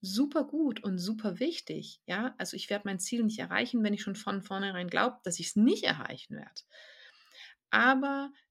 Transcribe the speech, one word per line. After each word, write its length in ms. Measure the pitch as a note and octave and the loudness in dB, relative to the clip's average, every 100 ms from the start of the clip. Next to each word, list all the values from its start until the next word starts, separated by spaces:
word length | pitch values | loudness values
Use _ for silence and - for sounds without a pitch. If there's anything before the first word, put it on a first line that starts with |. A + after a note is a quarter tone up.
super 440 | F#3+ G3 D4 D#4+ D4 | -4 0 2 2 0
gut 360 | D4+ D4+ A3 | 0 0 0
und 140 | G3+ F#3 | -2 -2
super 420 | F3+ A3 A3 F3+ | -2 -2 -2 0
wichtig, 600 | C4+ E4 - D#3+ D3+ - - | -2 -2 -6 -8 -10 -14 -6
ja. 280 | F#3 B3 - | -2 -2 -4
Also 180 | F#3 - | -8 -6
ich 140 | - | -4
werd 140 | G3+ G#3 | -4 -2
mein 140 | F#3+ | -4
Ziel 240 | - A#3+ | -2 0
nicht 140 | A3 G#3+ | 0 0
erreichen, 440 | E3+ F3+ A#3+ A#3+ | -2 -2 0 2
wenn 100 | G#3+ | 2
ich 80 | G#3 | 0
schon 140 | G3+ G3 | -2 -6
von 260 | - G3 | -4 -4
vornherein 460 | - F#3+ G3 F#3 F3+ | -4 -4 -4 -4 -2
glaub, 340 | F3 A#3 B3 | 2 2 0
dass 160 | - E3+ | -6 -6
ich's 160 | E3 G#3 | 0 6
nicht 280 | A#3 G#4+ | 6 6
erreichen 520 | - D#3 - - - - | 2 0 -2 -10 -10 -12
werd. 300 | - - - - - - - _ _ - - - - | -12 -18 -20 -20 -20 -20 -20 _ _ -20 -20 -20 0
Aber 600 | A3 A#3+ C4+ C#4 C#4 C#4 C#4+ _ | 4 6 6 2 -2 -6 -10 _